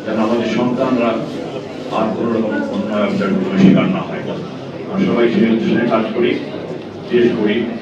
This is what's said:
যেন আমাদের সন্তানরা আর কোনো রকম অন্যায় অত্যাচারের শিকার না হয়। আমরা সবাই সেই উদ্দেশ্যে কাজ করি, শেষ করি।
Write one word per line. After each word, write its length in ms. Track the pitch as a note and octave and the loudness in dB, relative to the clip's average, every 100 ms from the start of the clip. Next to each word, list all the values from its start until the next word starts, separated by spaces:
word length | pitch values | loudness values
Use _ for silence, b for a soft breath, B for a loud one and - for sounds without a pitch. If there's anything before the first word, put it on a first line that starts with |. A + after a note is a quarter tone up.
যেন 140 | A2 A2+ A2 | -4 0 0
আমাদের 240 | A#2 A2+ A2+ | 0 0 0
সন্তানরা 540 | B2 B2 C3 B2 A#2 A2 - - - - - - - - | 0 0 0 2 2 0 -4 -6 -8 -8 -10 -10 -6 -2
আর 80 | A3+ - | -2 0
কোনো 140 | A#2 A2+ | 0 0
রকম 180 | A2 - - | 0 -2 -4
অন্যায় 300 | G2+ G#2+ G#2+ G2+ | -4 -2 0 0
অত্যাচারের 520 | - G2 F#2+ F#2+ F#2+ | 0 0 0 0 6
শিকার 260 | - - - - | 6 6 4 -2
না 60 | - | -4
হয়। 160 | - - - - - - - - | -8 -6 -8 -8 -12 -12 -12 -8
আমরা 120 | F#2+ F#2+ | -2 0
সবাই 180 | A#2 A#2 | 4 4
সেই 160 | G3 A2+ | 4 4
উদ্দেশ্যে 380 | A2+ - G#2+ - | 4 2 2 2
কাজ 120 | - - - | 0 0 0
করি, 160 | F3+ - - - - - - - - | 0 0 -4 -10 -10 -10 -12 -12 0
শেষ 160 | - - - | 4 4 2
করি। 160 | G#3 - - - | 0 0 -2 -6